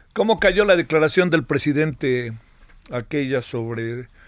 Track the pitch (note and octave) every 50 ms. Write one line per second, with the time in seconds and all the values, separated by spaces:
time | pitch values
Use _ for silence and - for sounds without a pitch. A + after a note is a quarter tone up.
0 | _ _ - F#3 G3 A3+ G#3+ - G#3+ F#3+ F3+ G3+ G#3 G3+ F#3 E3+ D#3+ - D#3 D#3
1 | D#3 D3+ - F#3 F3+ F3 E3 E3 A#2+ - C#3+ C3+ - D3+ C3+ D3 D#3 D#3 B2+ -
2 | D3 C3 B2 B2 A#2+ A#2 A2+ A2+ _ _ _ _ - _ - - _ - B2+ B2
3 | A2+ - D#3 D3 C#3 C3 C#3 B2+ A#2 - - A#2+ A2+ A#2 A#2 A2+ A#2 A#2 A#2+ B2
4 | A#2 - _ - -